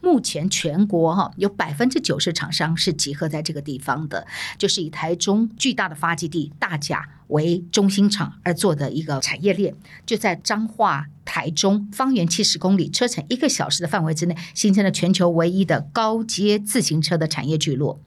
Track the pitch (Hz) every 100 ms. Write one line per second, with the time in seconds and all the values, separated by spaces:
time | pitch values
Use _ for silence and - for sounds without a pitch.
0 | 359 294 - - 175 - 160 151 208 180
1 | 165 175 180 - 196 202 - 147 247 294
2 | - 147 175 165 - - 156 165 - 165
3 | 143 143 160 151 156 156 143 131 - 127
4 | 156 92 - - - - 196 - 160 -
5 | 160 170 - 208 226 220 269 - 190 151
6 | 165 170 160 165 147 - 208 160 143 143
7 | - - _ 151 160 170 175 - 196 196
8 | 202 202 147 - 180 180 208 147 139 135
9 | 160 139 - - 185 175 202 - - -
10 | - 214 220 175 - 214 220 - 226 143
11 | 147 - - - - 165 196 208 202 -
12 | 262 262 170 - 202 156 185 196 147 -
13 | 247 240 147 247 285 - - - 170 208
14 | 160 160 175 165 - - 214 196 196 -
15 | 175 185 175 170 170 185 190 147 143 -
16 | 220 220 220 175 208 208 208 247 - 156
17 | 151 170 151 147 143 160 160 131 139 104